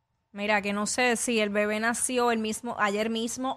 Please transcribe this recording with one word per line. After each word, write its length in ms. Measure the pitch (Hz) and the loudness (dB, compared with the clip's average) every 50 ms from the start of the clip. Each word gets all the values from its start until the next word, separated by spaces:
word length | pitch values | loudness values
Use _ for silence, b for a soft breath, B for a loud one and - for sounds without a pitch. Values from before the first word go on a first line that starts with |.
| _ _ _ _ _ _ | _ _ _ _ _ _
Mira, 320 | - 202 202 208 214 202 196 | -10 -6 0 2 2 2 2
que 100 | 202 202 | 0 -2
no 140 | 208 208 | -2 -2
sé 300 | 202 - - 247 247 233 | -2 0 2 4 4 2
si 240 | 220 - - 240 220 | 2 0 0 2 2
el 80 | 214 202 | 2 2
bebé 300 | 202 208 208 208 214 214 | 2 0 0 2 0 0
nació 500 | 220 233 240 - - - 254 247 240 240 | 0 -2 -2 0 -2 0 0 2 2 2
el 80 | 233 220 | 2 2
mismo, 380 | 214 214 214 - - 233 - - | 0 -2 -4 -6 -6 -8 -4 0
ayer 320 | 214 208 196 208 220 226 | 0 0 2 0 0 0
mismo 420 | 226 226 226 240 - 254 262 262 - | -2 -2 -4 -4 -4 -4 -4 -4 -2